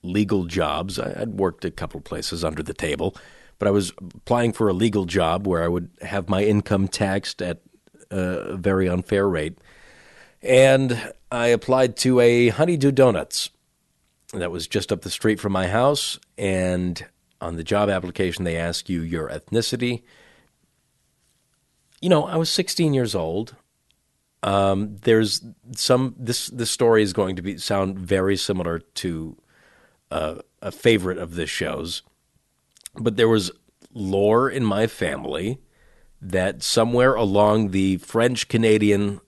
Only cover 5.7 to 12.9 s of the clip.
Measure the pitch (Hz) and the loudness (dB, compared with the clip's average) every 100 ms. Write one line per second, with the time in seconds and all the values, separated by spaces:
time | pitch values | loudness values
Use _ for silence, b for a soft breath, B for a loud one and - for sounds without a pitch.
5.7 | 87 87 _ 92 101 92 95 104 104 - | -2 -6 _ -8 -6 -2 0 2 2 2
6.7 | 101 98 - 101 98 - - 90 82 _ | 0 0 -2 -2 -2 -4 -8 -8 -8 _
7.7 | _ _ _ - 98 90 90 50 95 92 | _ _ _ -8 -4 -4 -4 -6 -4 0
8.7 | 95 92 87 - 101 98 85 80 90 b | 2 2 0 0 0 2 0 -4 -8 b
9.7 | b b b b b b b - 131 135 | b b b b b b b 4 6 8
10.7 | 135 131 120 - - - 123 120 117 - | 6 2 -2 -6 -16 -10 -2 2 2 2
11.7 | 127 127 107 131 127 120 120 120 107 165 | 2 2 2 2 6 6 6 4 4 0
12.7 | 170 139 | 4 2